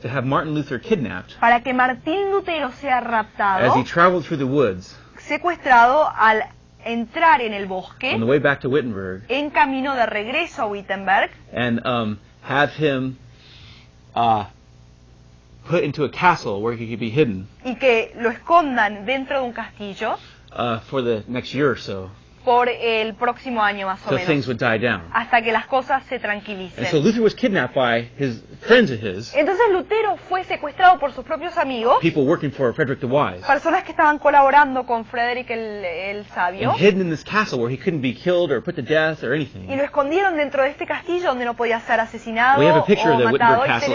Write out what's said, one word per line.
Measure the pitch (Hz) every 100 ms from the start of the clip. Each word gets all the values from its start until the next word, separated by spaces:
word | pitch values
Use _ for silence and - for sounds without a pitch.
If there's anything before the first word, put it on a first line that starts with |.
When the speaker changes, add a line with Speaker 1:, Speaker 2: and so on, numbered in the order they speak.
Speaker 1:
to | 123
have | 135 127
Martin | 151 156
Luther | 151 135 123
kidnapped | - 208 104 90 - -
Speaker 2:
para | 233 240
que | 262
Martín | 254 254 254 311 381 392
Lutero | 392 381 320 262
sea | 247 277 247
raptado, | 240 233 - - 202 190 123
Speaker 1:
as | 262
he | 240
traveled | 170 180 180 135
through | 160
the | 131
woods | 143 117 92 - - - -
Speaker 2:
secuestrado | - 302 349 330 285 240 240 294 294
al | - 220 220 - - _ -
entrar | 226 233 226 320 330 285
en | 226
el | 202 196
bosque | 185 - - 262
Speaker 1:
on | 247
the | 113
way | 143
back | 139 135
to | 135
Wittenberg | 143 131 98 95 92 117
Speaker 2:
en | 262 294
camino | 320 277 269 277 262
de | 220
regreso | 208 214 294 339 -
a | 220
Wittenberg | 202 196 196 190 202 339 - -
Speaker 1:
and, | - 120 117 -
um, | 123 107 104 - _
have | - 139 143 -
him, | 151 131 131 127 - - - - - - - - -
uh, | - 117 107 101 - _ - - - - - - - - - -
put | 170
into | 147 143
a | 131
castle | - 180 160 120 101
where | 113 117
he | 113
could | 113
be | 117
hidden | 127 131 92 98 -
Speaker 2:
y | 254 233
que | 269 226 - -
lo | 233
escondan | 233 - 339 294 247 208 208 202
dentro | 269 262 277
de | 247
un |
castillo | 233 214 - 208 190 220 330 - - - -
Speaker 1:
uh, | 117 113
for | - 139
the | 120 110 104
next | 123 -
year | 131 143
or | 107
so, | - 98 92 101 - - -
Speaker 2:
por | 247 247
el | 233 226 220 220 202
próximo | 240 240 262 233
año | 208 202 190
más | 190 214
o |
Speaker 1:
so | 131
Speaker 2:
menos, | 180
Speaker 1:
things | 147 123
would | 113
die | 123 110
down. | 120 98 85
Speaker 2:
hasta | - 233 240
que | 226
las | 220 -
cosas | 262 262 269
se | - 202
Speaker 1:
And |
so | 214
Speaker 2:
tranquilicen. | 208 208 196 185 - - 156
Speaker 1:
Luther | 170 226
was | 214
kidnapped | - 247 185 123
by | 139 123 117 120 -
his | 139 110 - -
friends | - 247 185
of | 113
his, | 107 92 123
Speaker 2:
Entonces | 269 302 381 466
Lutero | 370 - 427 427 330 -
fue | 370
secuestrado | 359 349 294 - 370 370
por | 285
sus | - 240
propios | 311 339 339
amigos, | 277 247 226 466
Speaker 1:
people | 170 151
working | 131 165 147
for | - 127
Frederick | 113 135 135
the | 127
Wise, | 139 117 90 -
Speaker 2:
personas | 277 320 370
que | -
estaban | 320 311 302
colaborando | 285 285 269 277 285 262 254
con | 233 226
Frederick | 247 240 247 247
el, | 226 220 208
el | 180 165 190 208 208
Sabio, | - 180 185 147
Speaker 1:
and | 453
hidden | 196 190
in | 180
this | 151
castle | - 208 208 127
where | 117
he | 131
couldn't | 190 165
be | 127
killed | 107 175 180 175
or | 123
put | - -
to |
death | 120 156 156 151
or | 117
anything. | 151 139 95 92
Speaker 2:
y | 269
lo |
escondieron | 285 294 277 339 392 320
dentro | 285 269
de | 269
este | 285 339
castillo | 285 330 349 359
donde | 247 240
no | 233
podía | 233 226
ser | - 226
asesinado | 226 226 226 226 247 277
Speaker 1:
We | 294
have | 311
a | -
picture | 202 220
Speaker 2:
o |
Speaker 1:
of | 151
the | 233
Speaker 2:
matado. | 139 233 226
Speaker 1:
Wittenberg | 277
Speaker 2:
Y |
Speaker 1:
Castle | 120 285